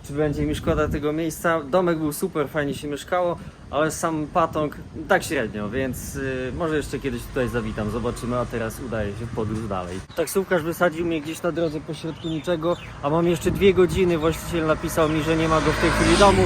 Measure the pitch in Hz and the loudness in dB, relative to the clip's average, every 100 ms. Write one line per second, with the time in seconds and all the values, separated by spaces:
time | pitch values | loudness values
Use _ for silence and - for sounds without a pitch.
0 | - 143 151 139 151 147 - 156 151 156 | -8 -2 0 0 -2 -2 0 2 2 0
1 | 143 156 165 156 175 165 143 180 180 165 | -2 -2 -4 -2 0 0 2 2 4 2
2 | 156 147 190 160 135 160 143 135 147 143 | 0 -2 -4 -2 -2 -2 -2 -4 -6 -8
3 | - 180 175 165 - - - 135 156 151 | -2 0 0 -2 -8 -16 -6 0 0 0
4 | 170 160 147 180 160 160 151 - - - | -2 -2 -2 2 2 0 -4 -4 -14 -12
5 | 160 185 170 151 110 104 104 123 135 123 | 0 0 2 -2 -2 -4 -4 -2 -4 -4
6 | - 139 135 131 127 - 165 156 131 135 | -8 -6 -4 -4 -6 -4 -2 -2 -2 -4
7 | 135 120 117 143 123 117 110 107 107 117 | -4 -6 -4 -2 0 0 -4 -4 -2 -2
8 | 117 117 120 123 120 120 113 107 131 113 | -4 -4 -2 -2 -2 -2 -4 -6 -6 -4
9 | 104 101 117 - 107 110 110 95 90 92 | -4 -4 -8 -4 -4 -4 -4 -4 -4 -8
10 | - - 160 196 190 180 156 160 180 156 | -10 -4 -2 0 2 0 0 2 2 2
11 | 170 165 147 160 175 160 170 156 - 151 | -2 -2 -4 -4 -4 0 -2 -2 -8 -8
12 | 165 151 165 160 143 170 165 170 - - | -8 -8 -6 -4 -2 -2 0 -2 -6 -6
13 | 143 160 170 170 185 156 196 180 180 156 | 0 2 2 2 0 4 4 6 4 6
14 | 180 170 156 156 - 165 156 151 165 160 | 2 4 2 0 -4 -2 2 0 0 2
15 | 156 156 151 160 160 156 147 151 170 151 | 2 2 2 2 4 4 2 2 2 4
16 | 165 175 202 190 | 6 8 8 8